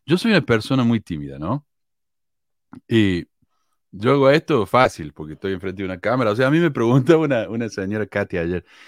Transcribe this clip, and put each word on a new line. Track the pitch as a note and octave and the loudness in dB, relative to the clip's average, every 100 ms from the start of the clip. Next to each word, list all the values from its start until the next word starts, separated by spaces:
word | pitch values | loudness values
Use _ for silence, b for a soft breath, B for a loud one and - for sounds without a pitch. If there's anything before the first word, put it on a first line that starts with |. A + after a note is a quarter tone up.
| - | -2
yo | F3+ | 0
soy | A#3 | 2
una | G3 | 2
persona | C3 A#2 - C3 A#2+ | 2 0 0 0 2
muy | A#2 | 0
tímida, | - D#2 C#2+ C2+ | -4 -10 -10 -8
¿no? | D#2+ C#3 - _ _ _ _ _ _ _ _ _ _ - - | -6 -6 -8 _ _ _ _ _ _ _ _ _ _ -20 -2
Y | A#2 G2+ F2+ - _ _ _ _ _ _ F#2 | 2 2 0 -6 _ _ _ _ _ _ -4
yo | A2 | 0
hago | C#3 C3+ | 4 4
esto | D3+ - C#3+ F#2+ | 4 2 0 2
fácil, | B2 B2+ - D2+ | 2 2 0 -12
porque | - D#2 | -12 -14
estoy | D2+ G2 | -8 -6
enfrente | F#2 F#2 F#2+ | -6 -8 -8
de | F#2+ | -8
una | F#2 | -6
cámara. | G2+ B2+ A2+ | -2 0 0
O | G#2+ | 2
sea, | C3 | 2
a | |
mí | D#3 | 2
me | E3+ | 0
preguntó | C3 A#2 C3+ B2+ D#3+ | 0 2 4 4 4
una, | D#3 B2 F#2 | 2 -2 -4
una | A2+ A#2 | -6 -6
señora | - F#2+ G#2+ G#2 | -6 -6 -4 -4
Katy | G2+ G2+ F2+ | -4 -4 -4
ayer, | E2+ F2+ b b | -4 -4 b b